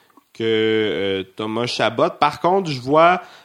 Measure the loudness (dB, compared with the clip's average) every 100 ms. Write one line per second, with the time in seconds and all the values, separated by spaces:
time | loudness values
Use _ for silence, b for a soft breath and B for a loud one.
0 | b b _ -6 -2 0 0 0 -2 -2
1 | -4 -4 -8 -10 -6 -4 -4 -2 -2 0
2 | -2 0 -2 0 0 0 -2 -6 0 4
3 | 6 4 B B